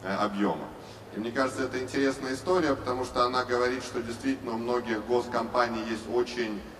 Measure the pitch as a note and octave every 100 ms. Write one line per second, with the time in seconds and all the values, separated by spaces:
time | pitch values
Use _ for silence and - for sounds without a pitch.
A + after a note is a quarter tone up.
0 | F#2+ G2 G#2 G2+ G2+ D#2+ - - - -
1 | - G2+ A#2 B2+ C3 C3+ C3 B2+ B2+ C#3+
2 | C3+ C3+ C3 C3+ - F#3 D#3 C3+ A2+ B2+
3 | B2+ B2 B2 B2+ A#2+ B2 B2 B2+ - B2+
4 | A#2 A2+ C3+ C3+ A#2+ A2+ A#2 B2 A2+ G#2+
5 | G#2+ A#2+ A#2+ A#2+ A2+ B2 A#2+ A2+ A2 A2
6 | - A#2+ B2 B2 A2 G2+ -